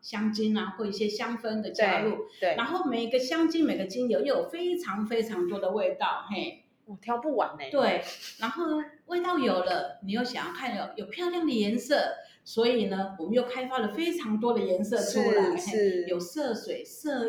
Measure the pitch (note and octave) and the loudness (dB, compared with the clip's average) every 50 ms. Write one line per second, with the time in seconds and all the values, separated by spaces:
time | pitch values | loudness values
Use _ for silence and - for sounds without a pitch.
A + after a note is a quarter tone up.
0 | - - - G#3 G#3+ G#3+ G#3+ G#3+ A3 A3 G#3+ G#3+ - G3 - - A3 G3+ G3 G3 | -16 -8 -4 0 0 0 2 2 2 4 4 2 0 -2 -4 -4 -4 -4 -2 0
1 | G#3+ G#3 G#3 - A#3+ A3+ A#3+ A3+ - A3+ A3 A3 G#3 G3+ - - A3 G3 F#3 E3+ | 0 0 0 -2 -4 -4 -4 -4 -4 -2 -2 -2 -4 -4 2 2 4 4 4 2
2 | - G#3+ G3+ - - - - - - F3+ D#3+ A3 A#3+ C#4 E4 F#4 E4+ C#4+ A#3 A3+ | 2 0 0 -2 -6 -10 -6 -2 0 0 2 2 0 0 0 0 0 0 0 0
3 | A#3 A3+ B3+ B3+ B3+ C4 E4 D#4+ E4 D#4 - E4 D#4 B3 F#3+ E3 F#3+ F#3+ F#3+ B3 | 0 2 2 2 2 2 2 4 4 4 4 4 2 2 2 0 -2 -4 -2 -2
4 | B3 A#3+ G#3 - - C#4+ B3+ - - - - E4+ F4+ F4+ F4+ F4 - - G3 G3+ | 0 2 2 2 4 2 2 2 0 -2 -4 -2 -2 0 0 -2 -2 -4 -4 -2
5 | G#3+ G#3+ A#3 A3+ A3 A3 G#3+ F3+ F3+ F3 G#3 G3 G3 F#3 G3 G#3+ G3 F3+ F#3 - | -2 0 0 0 0 0 0 -2 0 0 0 0 0 0 0 2 2 0 0 2
6 | G#3 F3+ - - - - G#3 F3+ D3+ B2+ - - _ _ _ _ _ - G#3 F#3+ | 0 0 0 -2 -4 -6 -4 -4 -4 -6 -8 -12 _ _ _ _ _ -18 -18 -14
7 | - A3+ A#3+ A#3+ - D#4 C#4+ G#3+ E3+ D3+ D3+ D3+ C#3+ - - C#4 B3 G#3 F3+ E3+ | -4 -4 -4 -2 0 0 2 2 2 0 -2 -8 -10 -2 2 4 4 4 4 2
8 | - - - - - - - - G#3+ A#3+ C4+ D#4 F4 D#4+ D#4 D4+ D4 - - - | -2 -6 -10 -12 -14 -16 -10 -6 -6 -6 -2 -2 -2 0 0 -2 -2 -6 -12 -20
9 | _ - F4 F4 F4 F4+ F4+ D#4+ B3+ A3 F#3 F#3 F3+ F3+ F3+ D#3 - - - - | _ -4 -2 -2 0 2 0 2 2 2 2 2 2 0 0 0 -2 -4 -8 -10
10 | - F#3+ G#3 A#3 B3 - B3+ - C#3+ E3+ F3 - C4+ C4 G#3+ G3 D#3 - - - | -8 -4 -2 -2 -2 -2 -4 -6 -6 -6 -6 -6 -6 -6 -4 -4 -6 -6 -8 -10
11 | G3+ - - E4 F4+ F4 F4 F4 E4 D4 B3+ A3 G#3 G3+ A3 A#3+ - - C#4+ B3 | -10 -10 -6 -2 -2 0 0 0 0 2 2 2 2 2 2 0 2 2 2 2
12 | F3 - - - - - - _ _ - - A3+ A#3 A#3+ B3+ A#3 G#3 F#3+ F#3+ F#3+ | 2 0 -2 -6 -12 -18 -20 _ _ -6 0 2 4 4 4 4 2 0 0 -2
13 | F#3+ G3 - - D#3+ - A3 B3 A#3+ - - C4+ B3+ B3+ C4 C4 A3 G3+ - D#4 | -4 -4 -4 -8 -4 2 2 2 2 2 -2 -6 -4 -4 -2 -2 -2 -2 -2 0
14 | E4 E4+ F4 F4 - A3 G#3+ G#3 A3+ A#3+ A#3 G#3 F#3+ F#3 F#3 F#3 G#3+ - A#3+ G#3+ | -2 0 0 -2 -2 -2 -2 0 2 2 2 2 2 2 2 0 0 0 0 0
15 | - - - - - A3 G#3+ G3+ F#3+ F3+ E3+ F3 F3+ G3+ A3 A3 G#3 G3 F3+ F3+ | 0 0 0 2 4 4 6 6 4 4 2 0 -2 -2 0 2 4 4 2 2
16 | E3+ F3 F3+ F3 F3+ - - D#4 D4 B3+ A3+ - - - E3 - - - - - | 0 0 -2 -2 -2 -4 -4 -4 -2 -2 -2 -4 -4 -6 -8 -8 -8 -12 -16 -8
17 | - D4+ C#4 B3 A3+ | -4 -4 -2 0 -2